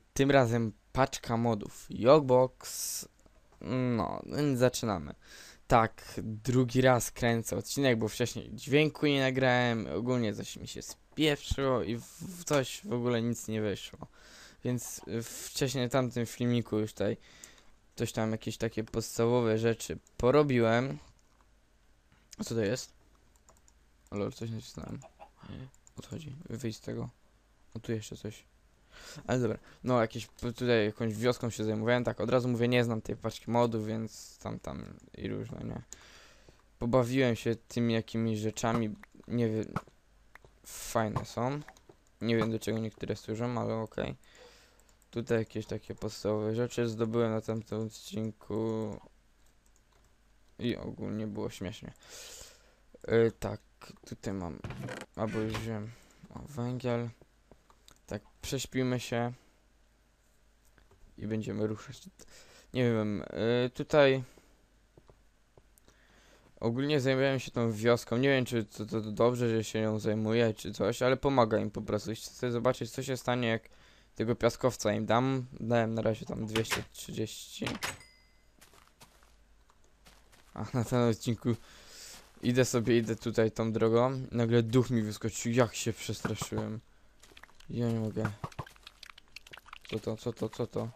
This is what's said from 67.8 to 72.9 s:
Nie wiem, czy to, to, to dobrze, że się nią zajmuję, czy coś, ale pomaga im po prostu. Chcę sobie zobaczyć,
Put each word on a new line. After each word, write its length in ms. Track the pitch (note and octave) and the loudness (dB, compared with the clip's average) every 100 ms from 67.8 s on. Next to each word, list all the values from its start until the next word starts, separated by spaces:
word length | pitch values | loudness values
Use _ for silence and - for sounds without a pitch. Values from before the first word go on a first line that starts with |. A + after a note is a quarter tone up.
| A#2 A#2+ - A#2+ | 4 4 2 2
Nie 120 | C#3 | 4
wiem, 160 | C3+ A#2+ | 4 2
czy 200 | A#2+ G#2 | -2 -2
to, 200 | - A2 | -6 -6
to, 160 | A2+ | -4
to 100 | G#2+ | -2
dobrze, 380 | G#2 A#2 B2 A#2+ | 4 4 4 2
że 140 | A2+ | 2
się 180 | G#2 A2 | 0 0
nią 180 | A2 G#2+ | 0 0
zajmuję, 540 | A2 G#2+ G#2+ A2+ A#2 | 0 0 2 4 2
czy 200 | G#2 F2 | 0 -6
coś, 280 | G#2 G2+ A#2+ | -2 0 2
ale 160 | B2+ C3 | 2 2
pomaga 420 | C#3+ C3+ A2+ G#2+ | 4 4 4 4
im 120 | G#2 | 0
po 100 | - | -4
prostu. 340 | G#2+ G#2 - A2+ | -2 -2 -2 -8
Chcę 180 | - | -10
sobie 180 | - B2 | -6 -2
zobaczyć, 400 | A#2 B2 - A#2 | 0 0 0 -4